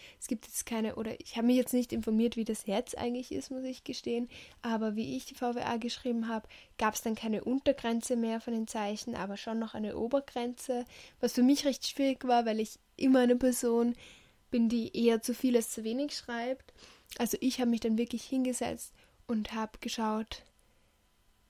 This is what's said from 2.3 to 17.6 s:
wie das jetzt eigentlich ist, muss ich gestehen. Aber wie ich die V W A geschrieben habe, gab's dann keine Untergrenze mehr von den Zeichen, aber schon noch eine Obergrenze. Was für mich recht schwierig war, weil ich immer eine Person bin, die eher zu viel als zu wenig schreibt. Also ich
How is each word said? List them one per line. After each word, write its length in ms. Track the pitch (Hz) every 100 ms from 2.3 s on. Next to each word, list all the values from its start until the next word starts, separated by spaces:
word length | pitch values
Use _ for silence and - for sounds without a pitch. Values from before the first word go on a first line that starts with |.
| 233
wie 100 | 220
das 200 | 214 -
jetzt 320 | 196 - -
eigentlich 340 | 240 247 254
ist, 200 | 277 269
muss 120 | 262
ich 200 | 262 254
gestehen. 440 | - 254 - 233 240 - - -
Aber 320 | 233 226 220 214
wie 200 | 226 262
ich 100 | -
die 100 | 277
V 180 | 247
W 80 | 240
A 160 | - 233
geschrieben 500 | 240 - 254 233 226
habe, 220 | 226 - - - -
gab's 240 | 220 214
dann 100 | 233
keine 300 | 220 226 214
Untergrenze 720 | - 269 - 269 233 233 - 240
mehr 260 | 226 226
von 120 | 233
den 140 | 226 220
Zeichen, 480 | 226 208 214 - 233
aber 220 | 190 202
schon 220 | - 226
noch 160 | 226 220
eine 220 | 214 -
Obergrenze. 880 | 226 277 277 - 240 247 - 247 247 - - -
Was 140 | 240
für 100 | -
mich 200 | 247 285
recht 240 | 285 247 -
schwierig 400 | - 269 254 254
war, 200 | 240 233
weil 120 | 214
ich 200 | 220 - _ -
immer 220 | 269 262
eine 160 | 247 247
Person 600 | 254 247 240 233 233 240 - - _ _ _
bin, 180 | 247 226
die 300 | 233 220 -
eher 240 | 233 226
zu 140 | - 240
viel 200 | 254 240
als 140 | 220
zu 140 | -
wenig 340 | 220 240 294 -
schreibt. 560 | - 233 240 262 - - - - - -
Also 180 | 233 -
ich 220 | 262 247